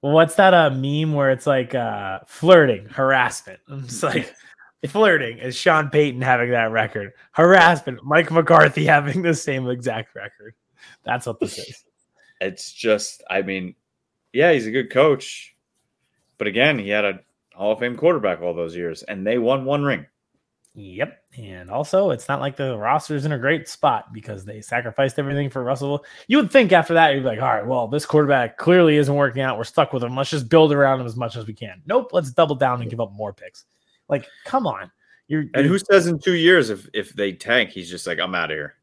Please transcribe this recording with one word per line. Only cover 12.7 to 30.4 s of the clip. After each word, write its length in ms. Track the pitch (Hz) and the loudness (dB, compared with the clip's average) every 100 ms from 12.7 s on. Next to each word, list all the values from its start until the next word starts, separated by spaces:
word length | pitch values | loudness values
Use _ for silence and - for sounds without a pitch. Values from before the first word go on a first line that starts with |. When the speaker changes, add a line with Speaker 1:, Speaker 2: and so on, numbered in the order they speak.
Speaker 2:
just, 500 | - 113 107 - - - | -6 -2 0 -2 -14 -6
I 100 | 95 | -4
mean, 340 | 95 95 90 - _ _ _ _ _ | -4 -6 -10 -16 _ _ _ _ _
yeah, 200 | 120 165 | 0 2
he's 140 | 151 110 | 2 -2
a 60 | |
good 180 | 123 127 | -6 -2
coach. 680 | 127 151 135 - - - _ _ _ _ _ _ _ _ _ | 2 2 2 -4 -16 -20 _ _ _ _ _ _ _ _ _
But 120 | 104 | -4
again, 300 | 101 139 139 | 2 2 0
he 100 | 98 | -2
had 160 | 104 | -2
a 160 | 104 95 _ _ _ | -2 -4 _ _ _
Hall 180 | 87 101 | -6 -4
of 60 | 110 | -2
Fame 180 | 120 120 | -4 0
quarterback 460 | 160 160 104 85 | 0 2 -2 -2
all 100 | 87 | -4
those 240 | 85 82 87 | -6 -6 -6
years, 280 | 87 80 | -8 -10
and 220 | - 98 98 | -12 -8 -2
they 120 | 123 | 0
won 260 | 113 135 | 0 -2
one 200 | 131 143 | -2 -2
ring. 200 | 143 123 - _ _ _ _ _ _ | -2 -4 -8 _ _ _ _ _ _
Speaker 1:
Yep. 480 | - 98 92 147 _ _ - | -20 -20 -10 -10 _ _ -20
And 340 | 104 92 90 | -20 -20 -10
also, 400 | 110 151 190 196 | -8 -2 0 0
it's 180 | 123 - | -2 -4
not 120 | 139 | -6
like 160 | 139 139 | -6 -6
the 200 | 135 113 | -6 -4
roster's 480 | 107 151 - 151 | -2 -2 -2 -6
in 60 | 147 | -4
a 80 | 139 | -4
great 300 | 131 156 - | -2 -2 -6
spot 440 | - 147 113 - | -2 -2 -2 -6
because 320 | 110 110 104 | -18 -14 -14
they 160 | 98 107 | -14 -16
sacrificed 600 | - 120 120 107 135 - | -8 -6 -6 -2 -2 -2
everything 300 | 139 139 139 | -4 -4 -4
for 120 | 135 | -6
Russell. 420 | 123 131 139 143 - - - | -4 -4 -4 -6 -8 -20 0
You 120 | 269 | 0
would 120 | 202 | 4
think 220 | 269 214 | 4 6
after 220 | 180 156 | 4 4
that, 200 | 165 160 | 4 4
you'd 60 | 139 | 2
be 80 | 127 | -2
like, 120 | 107 | -2
"All 80 | 131 | -2
right, 160 | 110 | -2
well, 220 | 113 127 113 | -2 -4 -2
this 200 | 143 - | -4 0
quarterback 520 | 156 143 139 117 - | 2 4 2 0 -4
clearly 380 | 160 180 165 147 | 4 6 6 6
isn't 180 | 139 | 2
working 260 | 143 139 120 | 2 0 -2
out. 160 | 131 110 | -4 -4
We're 60 | |
stuck 300 | 117 - 143 | -4 0 0
with 100 | 131 | -2
him. 140 | 117 127 | -6 -4
Let's 140 | 135 | -4
just 180 | 156 | -6